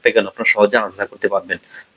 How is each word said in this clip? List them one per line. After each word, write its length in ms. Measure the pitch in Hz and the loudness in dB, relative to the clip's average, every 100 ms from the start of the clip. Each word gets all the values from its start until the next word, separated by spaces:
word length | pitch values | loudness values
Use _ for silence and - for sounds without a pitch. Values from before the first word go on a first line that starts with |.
না 60 | 120 | 0
কেন, 160 | 110 98 | 0 -2
আপনারা 220 | - 107 | -2 0
সহজে 280 | 104 104 120 | 2 2 2
আনসার 300 | 101 98 98 | -2 -8 -10
করতে 220 | - 101 | -6 -4
পারবেন। 300 | 98 90 87 _ - - | -4 -6 -12 _ -20 -12